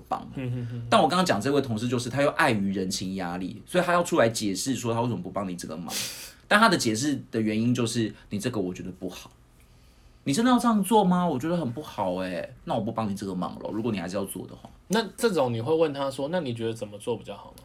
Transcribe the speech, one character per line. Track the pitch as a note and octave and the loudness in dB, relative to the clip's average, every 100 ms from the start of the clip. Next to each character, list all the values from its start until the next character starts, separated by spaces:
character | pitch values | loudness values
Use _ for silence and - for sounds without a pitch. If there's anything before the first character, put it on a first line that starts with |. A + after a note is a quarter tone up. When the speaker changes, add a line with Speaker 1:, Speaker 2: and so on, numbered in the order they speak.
| - | -6
Speaker 1:
帮。 | - - | -8 -6
Speaker 2:
嗯， | C3+ B2+ | -8 -6
嗯， | B2 A#2+ | -6 -6
嗯。 | A#2+ - | -8 2
Speaker 1:
但 | A3+ | 4
我 | D#3 | 6
刚 | F3+ | 4
刚 | |
讲 | F3+ G#2 | 2 2
这 | B2 | 2
位 | C#3+ | 2
同 | B2 G#2+ | 2 0
事， | B2 | 0
就 | B2 | 0
是 | A#2 | 0
他 | C3 | 2
又 | F#3 | 2
碍 | - D3+ | 4 2
于 | G#2+ G2 | 2 0
人 | G2 F#2 | 0 -2
情 | - F#2+ | -4 -4
压 | F#2+ F2 F2+ | -4 -4 -4
力， | F#2 - | -6 -10
所 | - F3+ | -2 0
以 | |
他 | F3 | 4
要 | F3 | 2
出 | E3+ D#3+ | 4 4
来 | A#2 | 4
解 | A2+ G#2 | 2 -2
释 | F#2 C3+ | -2 -2
说 | A2+ A#2 | -2 -2
他 | A#2 | 0
为 | B2 | 0
什 | |
么 | F#2+ | -2
不 | F2+ | -4
帮 | G2 G2 | -6 -6
你 | F2 | -8
这 | F2 | -8
个 | |
忙。 | D#2+ D#2+ - - - - - - | -10 -6 -6 -6 -10 -16 -20 0
但 | G#3 | 4
他 | A3+ | 6
的 | E3 | 4
解 | A#2+ | 2
释 | A2 D4 C3 - | 0 0 -2 -2
的 | A2+ | -2
原 | G#2+ A2 | 0 2
因 | A#2 | 2
就 | B2 A2+ | 2 0
是 | A#2+ G#2+ - - | 0 -2 -4 -8
，“你 | G2+ | -6
这 | A#2+ | -4
个 | A#2 | -2
我 | F2+ | -4
觉 | F#2 | -6
得 | F2+ F2+ | -10 -10
不 | F2+ | -10
好。” | - - - _ _ - - - _ - - | -10 -16 -20 _ _ -20 -20 -20 _ -20 -10
你 | - | -2
真 | C#3 | 2
的 | B3 | 6
要 | A#3+ | 6
这 | A#3+ | 6
样 | G#3+ | 4
做 | F#3 A3 | 6 6
吗？ | F#3 F3+ F3 | 6 4 2
我 | C3 | 0
觉 | D#3+ | 0
得 | F3 | 0
很 | C3 | -2
不 | - | -4
好 | - - F#2+ F2+ | -8 -4 -2 -2
欸， | F#2 F2 - - | -4 -6 -8 -10
那 | F3 | -6
我 | B2 | -4
不 | G#2 | -2
帮 | A2+ G#2+ | -2 -2
你 | |
这 | G2 | -4
个 | G2 | -4
忙 | F2+ F2+ - | -4 -4 -6
咯， | - | -6
如 | G#2 | -4
果 | A#2+ | -2
你 | G2 | -2
还 | F2 | -4
是 | G2 | -4
要 | F#2+ | -6
做 | F#2 - | -8 -12
的 | |
话。 | - - - - | -14 -20 -20 -2
Speaker 2:
那 | A3 G3+ - | -2 -2 0
这 | A#3 | 2
种 | E3 B2+ | 2 2
你 | A#2 | 0
会 | A#2+ | 0
问 | D#3+ D#3+ | 2 2
他 | C#3 C#3 | 0 -4
说 | C3 C#3 | -4 -4
，“那 | F3+ | -2
你 | C#3 | -4
觉 | A2+ A2+ | -4 -4
得 | |
怎 | A2 G#2 | -4 -10
么 | G#2 | -8
做 | - G#2+ | -6 -6
比 | |
较 | F#2+ | -8
好 | G2 - | -14 -16
吗？” | - | -20